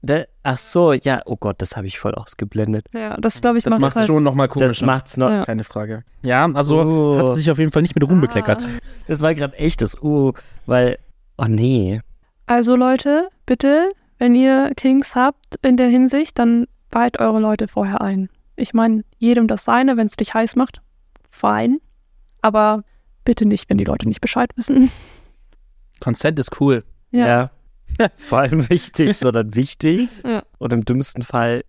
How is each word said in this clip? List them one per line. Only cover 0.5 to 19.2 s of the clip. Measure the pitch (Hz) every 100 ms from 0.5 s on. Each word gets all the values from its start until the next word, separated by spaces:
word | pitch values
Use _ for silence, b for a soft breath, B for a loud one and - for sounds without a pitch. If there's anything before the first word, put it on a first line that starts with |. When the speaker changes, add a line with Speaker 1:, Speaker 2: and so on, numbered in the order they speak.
| 127
Speaker 1:
so, | - 175 170
ja. | 135 - 131 -
Oh | 117
Gott, | 104 95
das | 92 -
hab |
ich | 98 -
voll | 104
ausgeblendet. | 107 107 - 101 110 107 107 -
Speaker 2:
Ja, | 226 220 -
das, | 226 -
glaub | 240 233
ich, |
Speaker 3:
Das | 233
Speaker 2:
macht's | 226
Speaker 3:
macht's | 139 180
Speaker 2:
halt | 220
Speaker 3:
schon | 156
nochmal | 147 135 131
Speaker 1:
Das |
Speaker 3:
komischer. | 139 127 117 135
Speaker 1:
macht's | 131 135 -
noch | 127
Speaker 2:
Ja. | 214
Speaker 3:
Keine | - 110
Frage. | 107 - 107 110 - -
Ja, | 123 127 165
also | 143 143 156
Speaker 1:
Oh. | 160 160 151 139
Speaker 3:
hat | 131
sie | 123
sich | 156
auf | 151
jeden | 160
Fall | 151
nicht | 165 -
mit | 143
Ruhm | 180
Speaker 2:
Ah. |
Speaker 3:
bekleckert. | 151 - 208 208 240 240 b b -
Speaker 1:
Das | 151
war | 156
grad | 160 143 -
echt | 156 -
das | 110 -
Uh, | 147 147 135 123 B B -
weil, | 123 123 - - - _ -
oh | 110
nee. | 110 120 131 92 107 - - _ _ -
Speaker 2:
Also | 240 233 247
Leute, | 254 262 285 294 370 _ -
bitte, | 254 277 294 359 392 _ _
wenn | 247 240
ihr | 262 269 277 277
Kinks | 262 262 277 -
habt | 254 285 _ -
in | 269 247
der | 254
Hinsicht, | 247 254 277 320 -
dann | 233 233 240 _ _
weiht | 233 240 -
eure | 226 220
Leute | 214 214 214
vorher | - 196 202
ein. | 208 196 190 _ _
Ich | - 254
mein, | 226 226 220 214
jedem | _